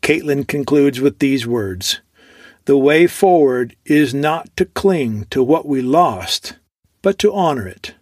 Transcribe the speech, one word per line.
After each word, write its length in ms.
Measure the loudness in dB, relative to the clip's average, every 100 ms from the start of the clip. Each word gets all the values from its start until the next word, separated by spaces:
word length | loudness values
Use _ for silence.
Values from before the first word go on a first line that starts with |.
Caitlin 440 | -2 -2 -2 -4 -4
concludes 540 | -6 0 2 2 2
with 200 | -2 0
these 280 | -2 -2 -2
words, 540 | -4 -4 -8 -6 -8 _ _ _ _ -20 _ 0
"The 120 | 4
way 300 | 4 4 2
forward 720 | 2 2 4 4 2 -4 -8 0
is 280 | 2 2
not 400 | 0 -4 -4 -8 -6
to 80 | -4
cling 640 | 0 0 0 -2 -6 -6
to 120 | -2
what 240 | 2 0 0
we 160 | -4
lost, 760 | 0 2 2 -2 -8 -8 -8 -20 _ _ _ _
but 160 | -4 0
to 140 | -2
honor 360 | 0 -2 -2 -8
it 260 | -16 -20 -20